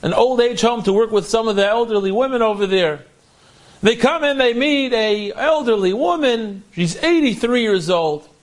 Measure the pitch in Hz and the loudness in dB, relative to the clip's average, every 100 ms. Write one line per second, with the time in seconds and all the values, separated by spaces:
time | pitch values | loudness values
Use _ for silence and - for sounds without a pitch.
0 | - 175 247 254 240 233 220 240 196 196 | -2 2 2 2 0 2 0 0 0 2
1 | 226 214 185 226 226 196 202 226 233 208 | 2 0 0 -2 0 0 2 2 0 0
2 | 196 196 269 254 226 208 202 190 170 147 | 0 -2 -2 0 0 0 0 0 0 -2
3 | 131 _ _ _ _ _ - - - 233 | -10 _ _ _ _ _ -20 -2 0 2
4 | 233 330 294 277 247 233 285 285 269 233 | 0 2 -2 2 0 2 0 0 0 0
5 | 214 208 208 - 196 311 240 220 185 196 | 0 -2 -4 -4 -2 0 0 0 0 0
6 | 330 339 285 233 220 196 - - 175 170 | 0 0 0 0 -4 -10 -14 -4 -4 -2
7 | 320 339 285 202 233 247 226 196 160 180 | 0 2 2 0 0 0 2 0 0 -2
8 | 160 151 - _ | 0 -4 -10 _